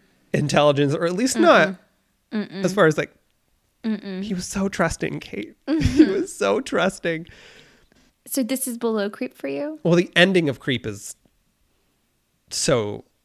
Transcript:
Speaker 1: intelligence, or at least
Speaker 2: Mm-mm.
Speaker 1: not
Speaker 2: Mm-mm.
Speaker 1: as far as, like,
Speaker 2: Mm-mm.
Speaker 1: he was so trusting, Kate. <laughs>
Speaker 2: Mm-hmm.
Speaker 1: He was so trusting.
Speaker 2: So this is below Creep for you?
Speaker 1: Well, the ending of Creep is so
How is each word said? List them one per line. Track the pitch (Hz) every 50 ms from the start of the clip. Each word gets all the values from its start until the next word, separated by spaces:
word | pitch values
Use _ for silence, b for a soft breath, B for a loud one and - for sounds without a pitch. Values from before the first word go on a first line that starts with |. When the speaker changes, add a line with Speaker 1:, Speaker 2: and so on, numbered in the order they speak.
| _ _ _ _ _ _ -
Speaker 1:
intelligence, | 147 147 139 185 165 147 147 143 139 147 139 147
or | 170 170
at | 170 180
least | 185 247 262 - -
Speaker 2:
Mm-mm. |
Speaker 1:
not | - 339 277 196 160 190 185 - _ _ _ _ _ _ _ _ _ _ -
Speaker 2:
Mm-mm. | 214 202 - 156 190 190
Speaker 1:
as | 170 185
far | 208 180 156
as, | 151 -
like, | 151 - _ _ _ _ _ _ _ _ _ _ _ _ _ _ -
Speaker 2:
Mm-mm. | 220 214 196 - 202 190 185
Speaker 1:
he | 196 220 196
was | 180 180
so | - - 196 190 196
trusting, | - - 180 160 - - 160 156 143 -
Kate. | - - - - - - - _
<laughs> | _ -
Speaker 2:
Mm-hmm. | 302 320 277 247 247
Speaker 1:
He | 294 311
was | - 381 403 349 - -
so | - 202 196 202 247
trusting. | 269 - - - 170 190 - - - 175 165 160 170 b b b b b b b b b b b b b b b b b b _ _ -
Speaker 2:
So | - 277 247
this | 214 262 262 262 262
is | 233 233
below | 233 233 220 214 202 208
Creep | 208 - 254 254 -
for | - - 277
you? | 277 285 285 302 311 302 -
Speaker 1:
Well, | 170 175
the | 175 180 - -
ending | 170 175 185 190 180 165 143
of | 120 -
Creep | - 147 131 113 -
is | 113 101 101 - - - - _ _ _ _ _ _ _ _ _ _ _ _ _ _ _ _ _ _ _ _ _ _ _ _ _ _
so | - - - - 143 120 107 104 - - - _ _ _ _